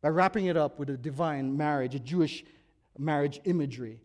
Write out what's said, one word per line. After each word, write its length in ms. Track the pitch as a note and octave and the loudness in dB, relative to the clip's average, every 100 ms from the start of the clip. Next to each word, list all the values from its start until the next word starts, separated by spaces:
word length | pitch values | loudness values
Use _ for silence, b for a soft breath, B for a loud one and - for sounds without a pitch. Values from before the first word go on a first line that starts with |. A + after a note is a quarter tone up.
by 80 | D3 | 2
wrapping 380 | D#3+ F#3 G3+ F#3+ | 4 4 4 2
it 100 | E3 | 2
up 200 | D3 - | 2 -2
with 120 | C#3 | -6
a 80 | C3+ | -6
divine 580 | C3 C3+ D#3+ D3 C3+ C#3 | -6 -2 -2 0 -2 0
marriage, 400 | D3 C#3+ B2+ C3+ | 0 2 0 -4
a 40 | |
Jewish 440 | B2 F3 D#3 - - b b b b - | -4 2 2 0 -16 b b b b -6
marriage 400 | D3 D3 C#3+ C#3+ - | -2 2 0 -2 -2
imagery. 560 | F3 C#3+ A#2+ A#2+ A2+ | 0 0 -4 -10 -12